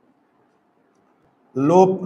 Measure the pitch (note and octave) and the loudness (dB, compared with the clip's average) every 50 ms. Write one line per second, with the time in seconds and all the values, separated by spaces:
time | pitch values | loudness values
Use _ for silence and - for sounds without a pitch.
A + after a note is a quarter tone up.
0 | _ _ _ _ _ _ _ _ _ _ _ _ _ _ _ _ _ _ _ _ | _ _ _ _ _ _ _ _ _ _ _ _ _ _ _ _ _ _ _ _
1 | _ _ _ _ _ _ _ _ _ _ - C3 C#3 D3 E3+ F#3 F#3+ F#3 F#3+ F#3 | _ _ _ _ _ _ _ _ _ _ -10 -6 -2 0 2 2 2 2 0 -4
2 | F#3 | -6